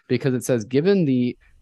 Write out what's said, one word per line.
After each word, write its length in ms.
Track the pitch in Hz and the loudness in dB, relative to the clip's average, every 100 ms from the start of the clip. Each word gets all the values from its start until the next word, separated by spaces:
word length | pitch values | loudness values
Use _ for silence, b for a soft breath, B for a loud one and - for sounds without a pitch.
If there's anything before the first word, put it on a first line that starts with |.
| B | B
because 240 | 123 143 | -2 -2
it 100 | 127 | -2
says, 220 | - 123 104 | -2 -2 -2
"Given 400 | 131 175 202 147 | 0 2 2 2
the 320 | 127 123 - b b | 0 -2 -6 b b